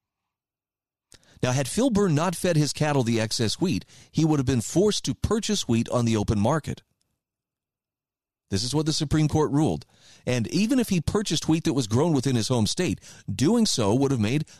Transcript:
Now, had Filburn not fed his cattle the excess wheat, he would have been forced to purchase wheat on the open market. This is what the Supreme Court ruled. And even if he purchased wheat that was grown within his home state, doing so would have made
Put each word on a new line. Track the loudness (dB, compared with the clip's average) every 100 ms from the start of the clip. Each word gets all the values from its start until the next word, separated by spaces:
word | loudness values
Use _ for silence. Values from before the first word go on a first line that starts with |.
| _ _ _ _ _ _ _ _ _ _ _ -20 _ -6
Now, | -2
had | -2 -2
Filburn | 0 2 2 2
not | 2 0
fed | -2 0 2
his | 0
cattle | 0 0 2
the | 2 0
excess | 0 -2 -2 0
wheat, | -2 -2 -6 -16 -6
he | 0
would | 2 2
have | 2
been | 0
forced | 0 2 2 0
to | -4
purchase | -4 -2 -2 -2 -2 0
wheat | 0 0
on | 0 2
the | 2
open | 2 2
market. | 2 0 -4 -10 -14 _ _ _ _ _ _ _ _ _ _ _ _ _ _ _ _
This | -6
is | -4
what | -2 -2
the |
Supreme | -4 -2 0 2
Court | 2 0
ruled. | 0 0 -2 -8 _ -20 -12
And | -4 -4 -2
even | -2 0 0
if | 0
he | -2
purchased | 0 -2 -2 -2 0
wheat | 0
that | 0
was | -2 0
grown | 0 2
within | 0 0 -2
his | 0
home | 0 0
state, | -2 -4 -4 -10 -18 -12
doing | -2 2 2 2
so | 0 0
would | 2 2
have | 0
made | 0 -2 -4 -12